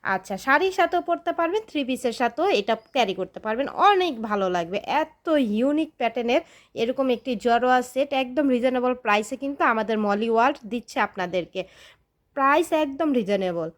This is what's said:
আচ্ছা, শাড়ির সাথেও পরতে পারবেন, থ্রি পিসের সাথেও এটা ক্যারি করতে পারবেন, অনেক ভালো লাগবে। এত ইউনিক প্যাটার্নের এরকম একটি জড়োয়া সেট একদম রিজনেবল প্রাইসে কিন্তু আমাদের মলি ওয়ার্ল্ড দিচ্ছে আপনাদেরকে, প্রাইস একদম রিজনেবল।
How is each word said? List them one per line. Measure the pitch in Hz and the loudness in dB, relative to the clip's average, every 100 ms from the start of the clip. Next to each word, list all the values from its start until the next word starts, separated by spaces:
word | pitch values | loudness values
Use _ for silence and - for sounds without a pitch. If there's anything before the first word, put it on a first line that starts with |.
আচ্ছা, | - 190 - 196 | -2 -4 -4 -6
শাড়ির | 269 285 381 | 2 2 2
সাথেও | 381 339 349 | 2 2 2
পরতে | 349 339 339 | 0 -2 -2
পারবেন, | 339 330 415 440 | -2 -2 -2 -4
থ্রি | 302 | -4
পিসের | 254 254 247 | -2 -2 -4
সাথেও | 220 240 233 370 | -2 -2 0 2
এটা | 359 - 220 | 2 0 -4
ক্যারি | _ 269 208 | _ 0 0
করতে | 185 180 180 | -2 -8 -8
পারবেন, | 220 226 285 | -6 -4 -4
অনেক | - 392 392 359 233 | 2 4 4 0 -4
ভালো | 208 208 190 | -4 -2 0
লাগবে। | 180 165 190 | 0 -2 -6
এত | - 277 320 _ - | -2 -2 -2 _ 0
ইউনিক | 302 233 208 262 294 311 _ | 2 2 2 2 0 -2 _
প্যাটার্নের | 233 233 233 269 - - _ | -4 -2 0 0 -2 -20 _
এরকম | - 233 262 269 | -4 -4 0 0
একটি | 233 - 233 | 0 -2 -2
জড়োয়া | 240 233 254 254 | 2 2 4 2
সেট | 247 262 277 | 2 -4 -2
একদম | 262 254 254 285 | -2 -2 0 2
রিজনেবল | 247 254 254 247 | 2 2 0 -2
প্রাইসে | 247 214 208 214 269 | -2 0 0 0 -8
কিন্তু | 277 277 | -8 0
আমাদের | 320 220 214 220 | 0 2 0 0
মলি | 208 202 226 | 0 0 2
ওয়ার্ল্ড | 226 262 285 208 | 2 2 0 -8
দিচ্ছে | 233 - - | -10 -6 -2
আপনাদেরকে, | 202 - 180 180 165 185 185 - - _ _ _ _ | -2 -2 -4 -4 -4 -10 -10 -16 -20 _ _ _ _
প্রাইস | - 269 294 320 | -2 2 2 2
একদম | 320 302 269 320 | 0 -2 -2 0
রিজনেবল। | 254 196 202 185 170 160 | 0 0 -2 -2 -4 -6